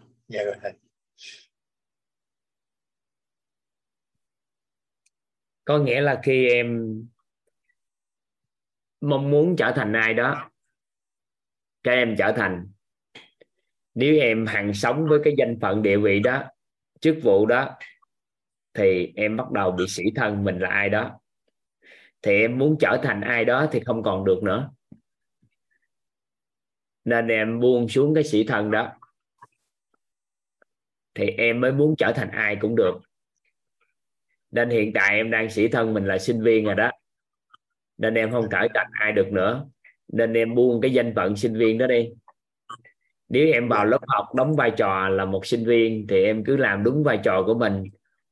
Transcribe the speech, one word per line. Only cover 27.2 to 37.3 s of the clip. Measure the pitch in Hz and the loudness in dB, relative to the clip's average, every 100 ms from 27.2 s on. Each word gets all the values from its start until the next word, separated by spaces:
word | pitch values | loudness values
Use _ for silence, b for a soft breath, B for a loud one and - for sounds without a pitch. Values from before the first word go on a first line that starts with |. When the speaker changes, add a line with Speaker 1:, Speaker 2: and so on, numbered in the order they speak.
| 113 | 2
Speaker 2:
em | 113 110 117 | 0 0 0
buông | 123 123 117 | 2 2 2
xuống | 117 143 | 0 2
cái | 156 | 2
sĩ | 151 107 | 2 0
thân | 110 117 104 | 0 -2 0
đó. | 107 123 - - _ _ _ - _ _ _ _ _ _ _ _ _ _ _ _ _ _ _ _ | -2 -4 -10 -20 _ _ _ -20 _ _ _ _ _ _ _ _ _ _ _ _ _ _ _ _
Thì | - 101 | -6 -6
em | - 117 117 | -2 -2 0
mới | 127 | -2
muốn | 135 147 156 | 2 0 2
trở | 101 120 | 0 -2
thành | 104 | -4
ai | - 107 104 | -4 -4 -2
cũng | 107 113 | -2 0
được. | 95 87 - _ _ _ _ _ _ _ _ _ _ _ _ _ _ | 0 -2 -12 _ _ _ _ _ _ _ _ _ _ _ _ _ _
Nên | 117 120 | -2 0
hiện | 120 107 | 2 0
tại | 107 98 104 | 0 0 0
em | 113 | 0
đang | 113 110 | -2 -2
sĩ | 107 110 | 0 0
thân | 120 113 | 2 0
mình | 107 | 0
là | 98 95 | -2 -2
sinh | - 117 | -2 0
viên | 113 110 | 4 2
rồi | 107 | 2
đó. | 98 113 - _ _ _ | 0 -2 -2 _ _ _